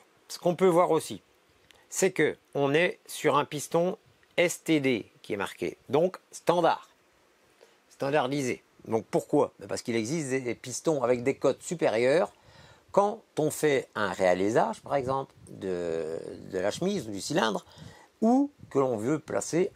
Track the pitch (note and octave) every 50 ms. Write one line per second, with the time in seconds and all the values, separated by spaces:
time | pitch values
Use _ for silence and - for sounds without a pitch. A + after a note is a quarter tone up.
0 | - _ _ _ _ - - - - F3 E3 - F#3 F#3 E3 F3 F3 D#3 D#3+ D3+
1 | - - A2 - - _ _ _ _ _ _ _ _ _ _ _ _ _ - -
2 | F#3 F3+ - - D3+ A2+ E2+ - _ _ - C#3+ C#3+ C#3 C#3+ E3 F3+ - - -
3 | _ - - - - C#3+ C3 D3 C3 - D3+ C#3 - - - E3+ F3 F#3 - -
4 | _ _ _ _ _ _ _ - F3 E3 - - _ - D#3+ D3 C3+ C3+ B2 F#2+
5 | - - _ _ - - G#2 G2+ F#2 - - - F2+ E2 - - _ - B2 D3+
6 | F3 F#3 - - _ _ - - - - F3 F3 E3 D3 - - - - _ _
7 | _ _ _ _ _ _ _ _ _ _ _ _ - _ _ _ _ _ - -
8 | C3+ C#3 D3 D3+ B2+ B2+ C#3+ D3 C3 B2 F#2 - _ _ _ - - - A2+ A2
9 | - - - D#3+ - - D3+ C#3+ A#2 - - - F#2+ F#2+ G2+ - - B2 A2+ A2+
10 | A2 A#2 D#3+ E3+ C#3+ B2+ C3 C3+ B2 A#2+ A2 - - B2+ A#2 - - E3 D#3 C3+
11 | A#2+ A#2+ B2+ A#2+ A#2+ C3+ C#3 - - G#2+ G2 - - - F3+ E3 D#3 B2 G#2 A#2
12 | B2 C3 D3 F3 G3+ - - _ _ - - - - - - _ _ _ - G3+
13 | G3+ G#3 A3+ A3 - _ _ - D#3 D3 - - D3+ D3+ C#3 B2+ - - - G#2+
14 | G#2 F#2 F#2 - F#2+ F2+ F2+ F2+ G2 G#2 A#2+ D#3 G3+ A3+ G#3+ - - - C#3 C#3+
15 | B2 B2+ C3+ C3+ C#3 - _ - - - B2+ - G2+ F#2+ F2+ F2 E2+ E2 E2 E2
16 | D#2+ D#2 E2 - - - F2+ G2 F#2 F#2 F#2+ F#2 F#2 G#2 - - E3+ G3 G#3 E3+
17 | A2+ A2 G2+ F#2 - - C#3+ F#3 A3+ A3 F#3+ F3+ - - - - - - - -
18 | - _ _ _ A3 A3+ B3 C4+ C#4+ C#4+ - _ - - - C3+ C3+ C3 A#2+ G#2
19 | A2 C3 D#3+ D3 - - G#2 G#2+ - - - E3+ F#3+ - -